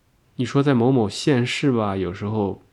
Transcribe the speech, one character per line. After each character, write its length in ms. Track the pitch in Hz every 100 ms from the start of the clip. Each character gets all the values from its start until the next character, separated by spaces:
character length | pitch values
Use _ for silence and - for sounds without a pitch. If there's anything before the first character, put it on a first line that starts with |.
| _ _ _ -
你 80 |
说 180 | 120 139
在 100 | 143
某 180 | 123 120
某 160 | 131 101
县 380 | - - 127
市 260 | 123 - 143
吧， 240 | 117 104
有 200 | 98 87
时 100 | 98
候 380 | 104 110 98 - _